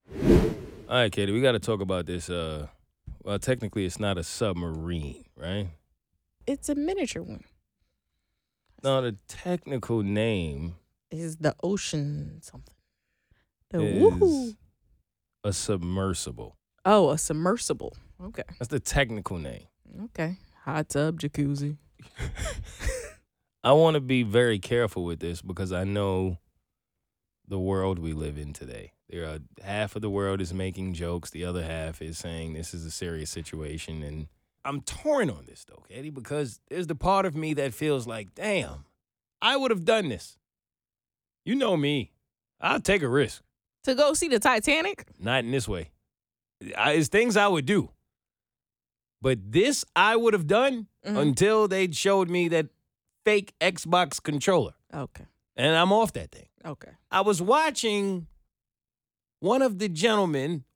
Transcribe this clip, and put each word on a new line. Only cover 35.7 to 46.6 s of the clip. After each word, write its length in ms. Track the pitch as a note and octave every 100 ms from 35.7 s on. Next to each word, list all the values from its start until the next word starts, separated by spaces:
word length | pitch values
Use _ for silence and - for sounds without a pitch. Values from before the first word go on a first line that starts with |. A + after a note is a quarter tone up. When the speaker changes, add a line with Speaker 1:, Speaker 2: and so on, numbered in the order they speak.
| - -
Speaker 1:
Katie, 220 | G#2 D3+
because 500 | C3+ A2 D3 C3+ - _
there's 180 | E3 E3
the 80 | D3
part 300 | F3 G3 F#3+
of 80 | D3+
me 180 | D#3
that 200 | D3 C#3
feels 320 | G#2+ D3+ C3+ A#2
like, 300 | A2+ G2+ -
"Damn, 480 | G#3 G3 E2+ C#2+ - _ _ _ _ _
I 140 | G#3+ C4+
would 160 | C4
have 140 | G#3 E3
done 240 | A3 E3
this." 280 | F#2+ - - _ _ _ _ _ _ _ _ _ _ -
You 100 | C4
know 220 | A#3 E3+
me. 340 | C#3+ D3 G2+ _ _ _ _ _
I'll 220 | D#3+ -
take 200 | - G3
a 60 | C3+
risk. 340 | C#3 B2+ - _ _ _ _
Speaker 2:
To 120 | - B3+
go 180 | D4
see 140 | D4+ E4+
the 120 | B3
Titanic? 640 | C#4+ A#3 G#3+ D4+ F#4 - - -
Speaker 1:
Not 280 | - C3 -
in 60 |
this 180 | C3+ A2
way. 220 | F#2 D#2+ _ _ _ _ _ _ _